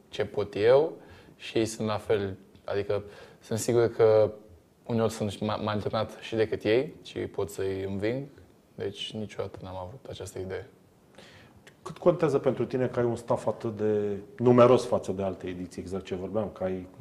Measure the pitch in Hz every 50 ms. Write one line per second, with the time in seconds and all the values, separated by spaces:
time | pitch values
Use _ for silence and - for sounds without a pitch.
0 | - _ - - 104 98 - 107 98 - - 95 104 117 131 139 160 - - -
1 | - - - - - - - _ - - - 117 110 107 - - 110 107 104 104
2 | - - 113 101 101 95 92 - - - - - _ - 98 101 98 101 104 98
3 | - - - - - - - _ - - 113 110 - - 117 120 117 110 113 -
4 | 113 110 110 107 107 101 - - - - - - _ _ _ _ _ - 120 113
5 | 113 104 - - 107 104 95 - 107 104 104 - 104 107 104 104 95 104 - 110
6 | 107 - - - - - 113 110 107 104 101 95 - 107 110 127 147 165 - -
7 | - - - 104 98 98 - - 98 98 - - 95 95 95 95 95 98 98 95
8 | 101 110 123 135 143 143 - - - - - _ _ _ _ - 101 101 101 -
9 | - - - 107 107 98 - - 98 95 - - - 92 92 92 92 92 - 135
10 | - - 98 - 92 95 - 98 92 95 95 90 - - - _ _ _ _ _
11 | _ _ _ - - - - - - - - - _ - - _ _ - 160 -
12 | - 180 165 - 165 151 131 135 - 135 113 107 120 110 - 127 127 117 - 123
13 | 120 120 113 113 - - 123 113 - 117 110 - - 117 107 104 107 107 107 104
14 | 104 104 101 98 - - - - 120 123 123 123 117 123 127 117 - - 107 98
15 | - - 92 95 98 95 92 - - 92 90 90 90 - - - 90 87 95 95
16 | - - 98 90 95 92 95 110 104 95 - - 95 95 92 92 90 - - -